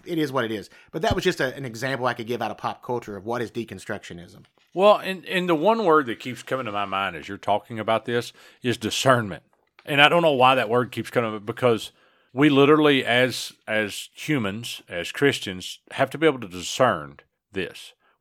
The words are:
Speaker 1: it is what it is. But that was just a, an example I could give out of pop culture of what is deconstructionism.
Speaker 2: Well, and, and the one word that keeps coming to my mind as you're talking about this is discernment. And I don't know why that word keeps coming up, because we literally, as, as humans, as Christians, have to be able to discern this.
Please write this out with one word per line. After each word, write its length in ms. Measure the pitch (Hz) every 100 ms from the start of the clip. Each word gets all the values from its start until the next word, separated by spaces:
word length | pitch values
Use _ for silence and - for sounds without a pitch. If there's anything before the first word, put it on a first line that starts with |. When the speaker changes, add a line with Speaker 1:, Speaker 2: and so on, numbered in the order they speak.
Speaker 1:
it 140 | - 170
is 120 | 147
what 140 | 131
it 60 | 113
is. 160 | 107 - - _
But 120 | 165
that 120 | 220
was 100 | 190
just 160 | 180 170
a, 140 | 135
an 100 | 139
example 420 | 131 110 135 131 123
I 80 |
could 120 | 120 113
give 160 | 117
out 80 | 110
of 80 | 101
pop 240 | 117 101
culture 340 | - 120 107 101
of 80 |
what 160 | 101 120
is 100 | 110
deconstructionism. 920 | 120 113 95 - 101 - 87 87 - _ _ _
Speaker 2:
Well, 220 | 175 202 185
and, 280 | 190 185 143
and 220 | 185 180
the 60 |
one 300 | 156 185 226
word 220 | 190 156 123
that 140 | 104
keeps 220 | 131 120
coming 240 | - 131 117
to 60 |
my 120 | 101
mind 320 | 101 95 98 82
as 120 | 71
you're 100 | 101
talking 400 | - 104 - 113
about 260 | 110 110
this 280 | 123 120 120 - - _
is 140 | 123 110
discernment. 680 | 107 - 135 123 104 82 _ _ _ _ -
And 160 | 143
I 60 | 147
don't 120 | 170
know 100 | 165
why 220 | 135 127 131
that 120 | 107
word 240 | 120 117
keeps 160 | 117 107
coming 240 | 127 113
up, 120 | 107 104
because 460 | 113 127 107 - _ _ _ _
we 140 | 123 151
literally, 560 | 139 143 156 151 135
as, 480 | 110 120 127 113 - - -
as 400 | 110 104 - -
humans, 640 | - - 147 101 107 120 - -
as 240 | 90 85
Christians, 680 | - 139 117 104 92 - - -
have 180 | - 135
to 80 | 143
be 80 | 156
able 140 | 131
to 80 | 101
discern 720 | 90 82 - 123 87 73 71 _ _ _
this. 400 | 95 85 - - _ _ -